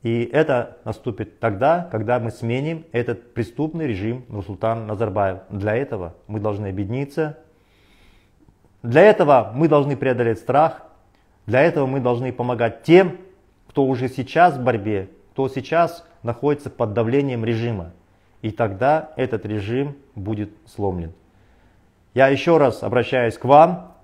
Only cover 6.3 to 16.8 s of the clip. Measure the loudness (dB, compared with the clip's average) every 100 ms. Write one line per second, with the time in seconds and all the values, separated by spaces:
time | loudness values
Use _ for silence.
6.3 | -6 -4 -4 -6 -6 -6 -6 -6 -4 -4
7.3 | -6 _ _ _ _ _ _ _ _ _
8.3 | _ _ _ _ _ 0 6 8 6 6
9.3 | 4 4 0 2 4 2 -2 -2 0 0
10.3 | -2 0 2 2 -2 -20 _ _ _ _
11.3 | _ -2 2 2 2 -2 0 0 -2 -4
12.3 | -6 -4 -2 -2 -4 6 6 6 -2 -18
13.3 | _ _ _ _ -2 0 0 -4 -6 -4
14.3 | 4 4 4 -2 0 -2 -4 -6 -16 _
15.3 | -6 -4 -4 -2 0 0 -4 -20 _ -8
16.3 | -4 -2 -2 -6 -4